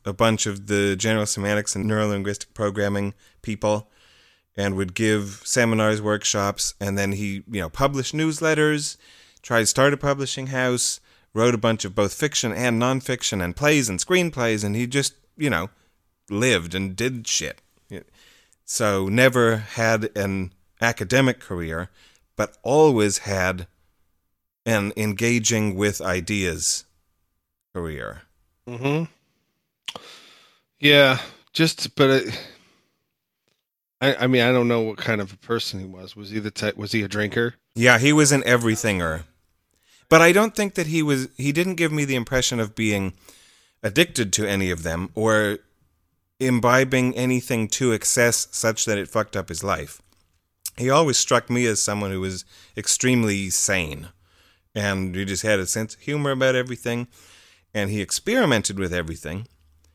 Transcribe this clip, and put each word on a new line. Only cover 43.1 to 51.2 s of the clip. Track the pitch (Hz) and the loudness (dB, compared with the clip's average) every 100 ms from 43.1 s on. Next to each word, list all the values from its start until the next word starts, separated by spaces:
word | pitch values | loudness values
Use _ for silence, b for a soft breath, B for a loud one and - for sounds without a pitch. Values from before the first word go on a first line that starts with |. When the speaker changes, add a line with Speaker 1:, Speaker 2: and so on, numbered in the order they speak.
| - b b b b b b | -8 b b b b b b
Speaker 1:
addicted | 107 101 170 135 104 | -2 0 0 0 -2
to | 95 101 | -2 -2
any | 98 92 | 0 -2
of | 87 | -2
them | 82 82 92 - | -4 -6 -6 -2
or | 110 107 104 92 - _ _ _ _ _ _ _ | 2 2 2 -2 -10 _ _ _ _ _ _ _
imbibing | 131 120 120 127 131 131 127 123 | 0 2 4 4 4 2 0 0
anything | 127 127 - 117 110 | 0 0 0 -2 -2
to | - 127 | 0 0
excess | 110 - - 120 - - | 0 0 2 2 2 -4
such | - 113 107 - | -2 -2 -2 -2
that | 104 | -2
it | 87 | -2
fucked | 113 104 101 | -4 -4 -6
up | 92 | -6
his | 85 | -6
life. | 98 82 71 - _ _ _ _ _ _ - - | -4 -4 -6 -16 _ _ _ _ _ _ -16 -4
He | 127 | 2
always | 143 156 | 4 4
struck | 117 | 2